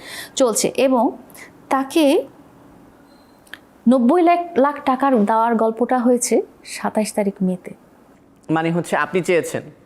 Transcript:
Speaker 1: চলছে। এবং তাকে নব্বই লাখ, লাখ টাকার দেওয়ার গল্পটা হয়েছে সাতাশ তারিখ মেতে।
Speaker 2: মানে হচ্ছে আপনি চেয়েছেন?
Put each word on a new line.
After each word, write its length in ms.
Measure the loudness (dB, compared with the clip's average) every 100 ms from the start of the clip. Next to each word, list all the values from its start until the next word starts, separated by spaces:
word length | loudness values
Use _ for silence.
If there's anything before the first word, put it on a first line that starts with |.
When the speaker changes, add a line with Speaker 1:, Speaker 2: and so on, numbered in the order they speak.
| -12 -16 -8 0
Speaker 1:
চলছে। 360 | 0 2 -2 0
এবং 360 | 0 2 0 -2 -16 -20 -20 -14 -4
তাকে 540 | -2 0 2 4 2 0 -12 -20 -20 -20 -20 -20 -20 -20 -20 _ _ -20 -20 _ _ 2
নব্বই 320 | 4 4 4
লাখ, 180 | 4 2 0 0
লাখ 280 | 0 0 -2
টাকার 400 | 0 2 2 2
দেওয়ার 300 | 2 2 0
গল্পটা 420 | 0 -2 -2 0
হয়েছে 440 | 2 0 2 -2 -2 -10
সাতাশ 500 | -16 -8 -4 -2 -2
তারিখ 200 | -2 -4 -2
মেতে। 320 | -4 -4 -10 -20 _ _ _ _ _ _ -4
Speaker 2:
মানে 220 | -2 -2
হচ্ছে 240 | -2 -2 -2
আপনি 260 | -2 -2
চেয়েছেন? 400 | 0 0 0 -8 -12 -20